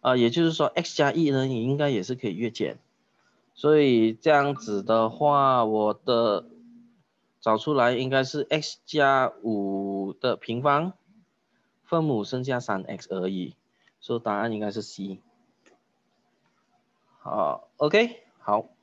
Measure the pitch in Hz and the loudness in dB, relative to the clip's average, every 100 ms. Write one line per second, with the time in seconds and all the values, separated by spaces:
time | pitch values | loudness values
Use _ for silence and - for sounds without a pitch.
0 | 127 127 117 131 165 160 156 - 160 - | 2 4 4 4 0 2 0 0 -6 0
1 | 143 123 156 135 135 127 120 143 147 120 | 0 2 2 2 0 -2 -2 0 0 0
2 | 92 127 117 90 117 101 85 - _ _ | -4 -6 -6 -4 -6 -4 -6 -6 _ _
3 | _ _ _ _ _ - 147 151 143 120 | _ _ _ _ _ -4 4 4 6 4
4 | 110 113 160 147 143 139 113 101 98 113 | 2 2 2 4 4 -2 -4 -6 0 2
5 | 113 - 147 143 135 127 113 107 107 104 | 2 0 0 2 2 2 2 2 0 -2
6 | - 120 117 101 - - - - - _ | 0 2 2 0 -4 -20 -20 -20 -20 _
7 | _ _ _ _ - 110 156 147 120 120 | _ _ _ _ 0 0 0 2 2 2
8 | 131 135 135 151 - 156 151 - - 156 | 0 0 0 -4 -2 -2 -4 -14 -6 2
9 | 139 135 127 - 117 104 98 98 98 98 | 4 4 2 -2 -4 -2 -2 -4 -4 -4
10 | 98 - 127 101 - 120 143 143 175 - | -6 -4 -4 -4 -4 -2 2 2 0 -8
11 | _ _ _ _ _ _ _ _ _ 170 | _ _ _ _ _ _ _ _ _ -2
12 | 156 120 104 127 127 123 120 98 92 95 | 0 -2 -2 -6 -4 -4 -4 -6 -6 -12
13 | - 95 92 95 82 - _ _ _ _ | -8 -4 -4 -4 -8 -12 _ _ _ _
14 | - 120 113 101 113 107 104 101 104 - | -8 -6 -4 -4 -4 -4 -6 -6 -10 -10
15 | 98 95 _ _ _ _ _ _ _ _ | -12 -12 _ _ _ _ _ _ _ _
16 | _ _ _ _ _ _ _ _ _ _ | _ _ _ _ _ _ _ _ _ _
17 | _ _ - 104 78 67 - _ 151 196 | _ _ -8 -4 -2 -4 -10 _ 2 2
18 | 233 - _ _ - 104 - _ | 2 -2 _ _ -2 -2 -2 _